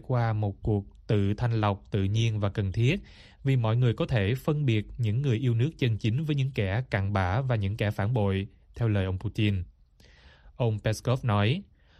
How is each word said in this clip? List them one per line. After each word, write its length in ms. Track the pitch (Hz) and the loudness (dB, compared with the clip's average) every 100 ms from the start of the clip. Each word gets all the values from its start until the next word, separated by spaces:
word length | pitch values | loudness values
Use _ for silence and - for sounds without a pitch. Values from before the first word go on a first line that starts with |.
| - | -2
qua 260 | 123 113 | -2 0
một 220 | 107 104 98 | -2 -4 -2
cuộc 240 | 113 104 - - - | 0 0 -2 -8 0
tự 260 | 107 98 | 2 2
thanh 280 | 104 123 113 | 0 -2 2
lọc 220 | 104 98 - | 0 0 -2
tự 120 | 104 | -2
nhiên 360 | 98 107 113 107 | 0 0 0 0
và 100 | 101 | -2
cần 220 | 107 98 | -2 -2
thiết 280 | 117 120 202 - - - - | 2 2 0 -4 -20 -20 -6
vì 120 | 135 | 0
mọi 220 | 131 113 117 | 2 2 2
người 160 | 127 | 2
có 120 | 110 | 2
thể 300 | 170 120 98 | 0 0 0
phân 300 | 131 - 151 | 0 -2 0
biệt 220 | 139 107 - - | 2 0 -2 -4
những 240 | 110 117 | -2 0
người 160 | 143 110 | 0 0
yêu 160 | 127 | 0
nước 180 | 113 143 - | 0 0 0
chân 200 | 123 104 | -2 0
chính 280 | 110 127 | 0 0
với 100 | 156 | 0
những 160 | 143 135 | -2 -2
kẻ 320 | 117 98 107 127 | -2 -2 -2 -2
cặn 220 | 101 98 | -2 0
bã 280 | 101 90 110 | 0 0 0
và 140 | 131 | 0
những 220 | 113 95 107 | -2 -2 -2
kẻ 140 | 104 | -2
phản 220 | 104 101 | -2 -2
bội, 340 | 120 101 98 98 - - | 0 0 0 -4 -12 -14
theo 120 | - 117 | -4 0
lời 180 | 101 | 0
ông 140 | 95 95 | 0 -4
Putin. 440 | 98 - 107 95 87 - _ _ - - - - - | -4 0 0 0 -6 -14 _ _ -20 -20 -20 -20 -16
Ông 240 | - 117 107 | -2 -2 0
Peskov 460 | 110 107 - - | -2 -2 -2 -2
nói, 380 | 117 104 104 180 - _ _ | 0 2 2 0 -6 _ _